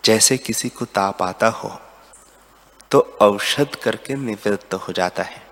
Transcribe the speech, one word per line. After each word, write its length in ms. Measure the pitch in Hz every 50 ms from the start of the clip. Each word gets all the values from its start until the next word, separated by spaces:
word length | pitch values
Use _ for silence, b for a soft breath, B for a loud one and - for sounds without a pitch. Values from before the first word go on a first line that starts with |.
| -
जैसे 340 | - 110 110 - - 135 127
किसी 300 | - - 113 - - 127
को 160 | - - 120
ताप 380 | - - 101 98 98 98 - 98
आता 260 | 92 92 - 107 113
हो 320 | 113 - - - - - - - - - - - - - - - - - - _ - _ _ _ _ _ - _
तो 280 | - 139 - - - - 107
औषध 540 | 104 101 101 - - - - 143 143 -
करके 380 | - - 117 110 113 - - 135
निवृत्त 600 | 139 139 120 107 101 - 104 101 98 - - 98
हो 180 | 95 - - 90
जाता 300 | 92 90 90 - - 95
है 280 | - - - - -